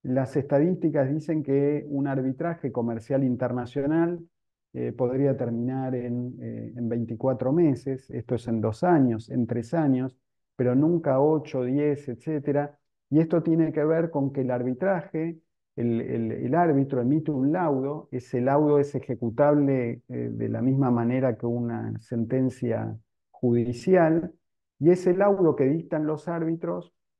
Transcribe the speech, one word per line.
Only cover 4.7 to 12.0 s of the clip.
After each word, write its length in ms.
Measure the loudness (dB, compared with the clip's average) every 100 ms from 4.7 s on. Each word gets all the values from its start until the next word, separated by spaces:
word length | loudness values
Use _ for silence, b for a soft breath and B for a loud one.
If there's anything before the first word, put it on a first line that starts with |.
eh, 180 | -6 -6
podría 440 | -2 -2 2 0 0
terminar 600 | -2 -2 -4 -4 -4 -4
en, 400 | -4 -6 -6 -10
eh, 340 | -12 -10 -12 -8
en 120 | -4
veinticuatro 640 | -4 -4 -2 -2 0 0
meses, 580 | 4 4 2 -4 -8 -8
esto 240 | -12 -4 -4
es 120 | -2
en 140 | 0
dos 220 | -2 0
años, 460 | 2 4 4 0 -4
en 180 | -4 -2
tres 260 | -2 -2
años, 420 | 0 2 2 -2 _ _ _ _ -2
pero 200 | 2 4
nunca 440 | 2 2 2 2
ocho, 440 | 4 2 -2 -4
diez, 440 | -2 0 0 -2